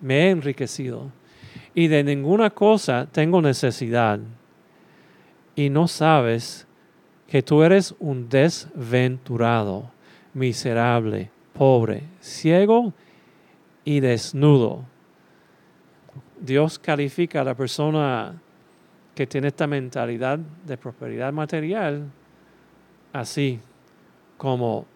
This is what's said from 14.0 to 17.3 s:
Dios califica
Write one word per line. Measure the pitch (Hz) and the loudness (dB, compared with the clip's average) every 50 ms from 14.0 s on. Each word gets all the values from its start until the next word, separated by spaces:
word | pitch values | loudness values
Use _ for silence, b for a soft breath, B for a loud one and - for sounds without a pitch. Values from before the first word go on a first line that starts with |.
| 135 127 120 113 - - - 135 143 151 143 131 117 104 - - 127 - _ _ _ _ _ b b b b b b b b b b b b b b _ _ _ _ _ - 139 - _ _ - 175 | 2 2 0 0 -2 -6 -4 2 4 6 6 6 4 2 -4 -6 -14 -18 _ _ _ _ _ b b b b b b b b b b b b b b _ _ _ _ _ -20 -20 -20 _ _ -14 -6
Dios | 127 131 139 151 160 - - | -2 2 2 2 2 -2 -6
califica | - - 151 143 143 135 - - 175 165 | -4 -2 -2 -2 -2 -4 -2 -4 -4 -2